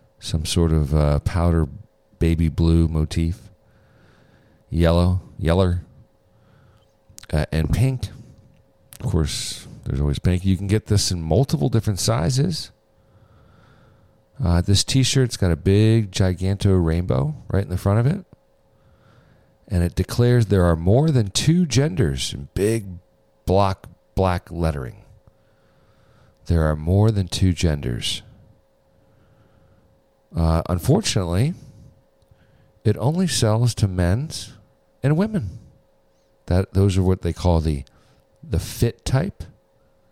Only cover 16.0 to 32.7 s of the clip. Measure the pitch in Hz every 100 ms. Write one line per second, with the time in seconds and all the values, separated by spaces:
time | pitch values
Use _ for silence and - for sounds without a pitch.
16 | 101 - 92 87 95 98 101 92 82 82
17 | 90 64 151 151 - 92 101 90 98 104
18 | 123 196 - - _ _ _ _ _ _
19 | _ _ _ _ _ _ - 92 87 -
20 | - - 120 123 101 101 87 82 85 117
21 | 160 131 98 - - 175 165 117 147 180
22 | 85 65 - - 71 - 101 113 98 90
23 | - _ _ _ - 92 98 95 - -
24 | _ - 92 90 - 85 82 71 62 -
25 | - - _ _ _ _ _ _ _ _
26 | _ _ _ _ - 85 78 78 78 98
27 | 107 101 87 - 95 80 85 73 65 57
28 | - - - - - _ _ _ _ _
29 | _ _ _ _ _ _ _ _ _ _
30 | _ _ _ 151 82 80 - 87 120 180
31 | - 107 87 87 143 190 - - - -
32 | _ _ _ _ _ _ _